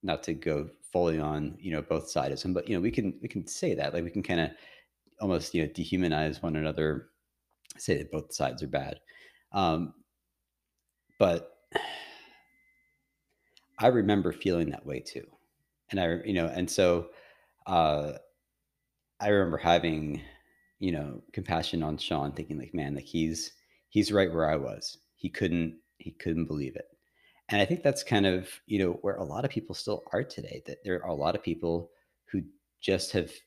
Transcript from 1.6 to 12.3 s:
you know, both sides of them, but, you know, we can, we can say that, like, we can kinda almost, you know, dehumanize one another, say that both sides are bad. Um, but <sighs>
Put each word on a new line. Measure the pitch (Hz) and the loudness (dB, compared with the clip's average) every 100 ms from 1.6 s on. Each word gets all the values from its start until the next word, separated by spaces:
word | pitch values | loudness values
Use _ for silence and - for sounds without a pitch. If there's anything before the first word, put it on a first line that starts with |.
you | 92 | -6
know, | 80 | -4
both | 71 80 - | -2 -4 -2
sides | - 67 | -2 -2
of | 69 | -2
them, | - | -2
but, | 90 - | -4 -2
you | |
know, | 98 | 0
we | 98 | 0
can, | 120 101 - | 0 -2 -4
we | 117 | -6
can | 104 82 | -8 -8
say | - 180 | -4 -2
that, | 82 71 | 0 -2
like, | 82 | -2
we | 85 | -4
can | 101 | -6
kinda | - 87 76 - - - _ _ _ _ | -2 0 0 -4 -20 -20 _ _ _ _
almost, | 104 87 76 | 0 0 0
you | 85 | -2
know, | 76 | -2
dehumanize | - 80 92 90 78 78 71 | -2 -2 0 2 2 0 -2
one | 87 78 | -4 -2
another, | 78 76 78 76 - _ _ _ _ _ _ - | -2 0 0 0 -6 _ _ _ _ _ _ -10
say | - 73 | -2 0
that | 76 | 0
both | 78 73 | -6 -6
sides | - 69 62 | -2 -2 -2
are | 73 | -4
bad. | 67 69 - _ - - _ _ | -4 -4 -10 _ -20 -20 _ _
Um, | 101 90 80 80 - _ _ _ _ _ _ _ _ _ _ _ _ | 0 2 2 -2 -8 _ _ _ _ _ _ _ _ _ _ _ _
but | 95 85 - _ _ | 4 4 -4 _ _
<sighs> | - - - - - - | -6 -6 -12 -16 -18 -20